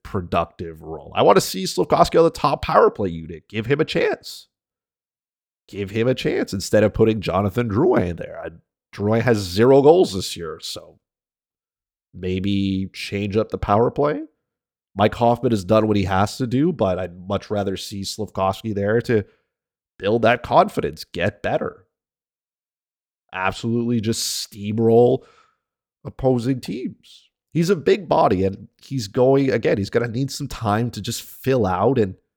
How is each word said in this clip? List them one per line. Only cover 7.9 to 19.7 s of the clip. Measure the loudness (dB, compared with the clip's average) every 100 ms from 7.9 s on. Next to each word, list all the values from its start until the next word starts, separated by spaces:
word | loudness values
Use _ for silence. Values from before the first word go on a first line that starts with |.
| 2 0
in | -4
there. | -10 -12
I, | -14 -14 _ _ _
Drouin | -4 0 2
has | 2 0
zero | 0 2 6 8
goals | 8 6 4
this | -2 -8 -10
year, | -12 -12
so | -14 -14 -16 _ _ _ _ _ _ _ _ _ _ _ _
maybe | -10 -4 -2 0 0 0 -2 -4
change | -10 -8 -6 -2
up | -2 -2
the | -4
power | 2 2 2
play. | 2 -2 -2 -8 _ _ _ _ _ _
Mike | 0 0
Hoffman | 2 0 2 0
has | 0
done | 2 2 4
what | 0
he |
has | 0 0 0 -2
to | -4
do, | 0 0
but | 0 -2 -2
I'd | -6 -10 -6
much | -6 -4
rather | -4 -2 -4
see | -8 -10
Slafkovsky | -10 -8 -8 -2 -2 -2 -4
there | -2 0 0
to | 2 0 -2 _ _ _ _